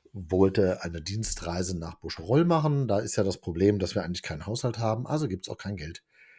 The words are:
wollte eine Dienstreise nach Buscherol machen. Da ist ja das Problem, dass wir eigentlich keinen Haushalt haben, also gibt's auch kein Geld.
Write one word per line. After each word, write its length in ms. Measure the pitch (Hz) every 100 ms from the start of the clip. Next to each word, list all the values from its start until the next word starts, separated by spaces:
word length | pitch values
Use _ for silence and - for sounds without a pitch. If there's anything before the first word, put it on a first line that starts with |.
| _
wollte 680 | 101 82 92 95 95 92 92
eine 180 | 85 82
Dienstreise 760 | 78 107 107 - - 87 92 90
nach 160 | 82
Buscherol 500 | - - - 85 135
machen. 440 | 170 165 151 143 123
Da 100 | 101
ist 160 | -
ja 80 | -
das 160 | 98 92
Problem, 400 | - 85 98 104
dass 160 | 90
wir 80 | 101
eigentlich 220 | 82 90
keinen 200 | - 78
Haushalt 360 | 85 117 123 113
haben, 260 | 113 110 117
also 220 | 151 143
gibt's 200 | 95 -
auch 100 | -
kein 180 | 98 95
Geld. 260 | 76 87 _ _ -